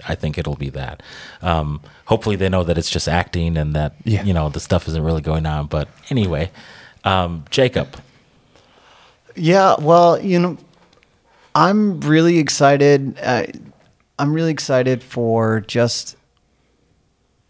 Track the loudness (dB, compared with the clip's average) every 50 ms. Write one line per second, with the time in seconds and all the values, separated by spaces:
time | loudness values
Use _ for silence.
0 | -10 -8 -8 -6 -6 -6 -6 -6 -6 -6 -6 -8 -8 -10 -10 -10 -10 -10 -12 -14
1 | -18 -20 -20 -20 -20 -20 -16 -8 -4 -2 -2 0 -2 -2 -6 -8 -10 -16 -20 -14
2 | _ -2 -2 -2 0 -2 -2 -2 0 0 0 0 0 0 0 -2 -2 -2 -4 -4
3 | -2 -2 0 -2 -2 -2 -2 -4 -2 -2 -2 -2 -2 -2 -2 -2 -2 -4 -6 -6
4 | -4 -2 -2 0 0 0 0 0 0 -2 -4 -6 -4 -2 -2 -2 -2 -2 -4 -4
5 | -2 -2 -2 -2 -2 -4 -4 -2 -2 -4 -4 -6 -6 -6 -6 -6 -6 -6 -10 _
6 | -10 -4 -2 -2 0 0 -2 -2 -4 -6 -8 -14 -20 -20 -20 -20 -20 -20 -16 _
7 | -4 -2 0 0 0 -2 -4 -8 -10 -4 0 0 0 2 0 -2 -6 -6 -8 -18
8 | -20 _ _ _ _ _ _ _ _ _ _ _ _ _ _ _ _ _ _ _
9 | _ _ _ _ _ _ -8 -2 0 2 4 4 4 4 4 2 4 4 6 6
10 | 6 6 4 2 0 0 0 2 2 0 -2 -6 -14 _ _ _ _ _ _ _
11 | _ _ _ _ _ _ _ _ _ _ 0 2 2 4 4 2 2 0 -2 -2
12 | 0 2 4 4 4 4 4 2 2 0 0 4 4 4 6 6 4 4 4 4
13 | 2 -2 -8 -6 -4 -4 -2 -2 -4 -6 -10 -16 -20 -20 -20 _ _ _ _ _
14 | _ _ _ -4 -2 -2 0 0 0 -2 -2 -4 -2 0 0 2 2 2 0 -2
15 | -4 -8 -6 -4 -2 0 0 2 2 2 0 -2 -2 -2 0 0 0 0 0 -4
16 | -8 -10 -16 _ _ _ _ _ _ _ _ _ _ _ _ _ _ _ _ _
17 | _ _ _ _ _ _ _ _ _ _